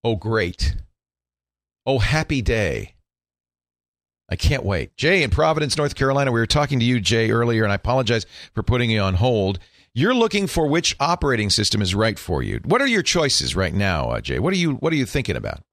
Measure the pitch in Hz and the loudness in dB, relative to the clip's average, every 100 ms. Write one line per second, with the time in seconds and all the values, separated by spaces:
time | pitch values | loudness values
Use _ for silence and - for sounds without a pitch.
0 | 117 110 110 113 90 - - - - _ | -2 -4 -2 -2 -2 -2 -2 -2 -8 _
1 | _ _ _ _ _ _ _ _ - 135 | _ _ _ _ _ _ _ _ -2 0
2 | 101 156 160 143 107 113 95 58 50 _ | 2 0 0 -2 0 0 0 -2 -8 _
3 | _ _ _ _ _ _ _ _ _ _ | _ _ _ _ _ _ _ _ _ _
4 | _ _ _ 92 - 143 95 92 62 - | _ _ _ -2 0 0 0 -2 -4 -2
5 | 147 190 139 92 160 156 151 - 147 - | 2 2 2 2 2 2 -2 -2 -2 0
6 | 135 139 139 117 113 151 143 139 117 123 | 0 2 2 0 2 0 0 0 2 2
7 | 92 117 113 110 120 113 107 101 113 127 | 2 2 2 2 2 2 2 0 0 0
8 | 117 117 - - - - - 123 120 110 | 2 -2 -2 -16 -12 -6 0 0 2 2
9 | 95 90 123 117 95 95 - _ _ 113 | 2 2 2 2 0 -2 -10 _ _ -2
10 | 175 254 226 214 196 - 156 160 - - | 2 4 2 0 -2 0 2 2 0 -2
11 | 143 170 147 120 104 - 104 104 95 98 | -2 0 0 0 0 0 0 0 0 2
12 | 110 101 - 78 55 52 - 220 277 226 | 0 -2 -4 -4 -2 -6 0 0 2 0
13 | - 175 147 - 62 82 95 87 101 82 | 0 0 0 0 -2 -2 -2 0 0 0
14 | 60 58 - 65 117 190 170 135 160 160 | -2 -4 -4 -2 -2 0 0 0 -2 -2
15 | 127 139 123 65 52 - - | -2 -4 -4 -6 -6 -10 -14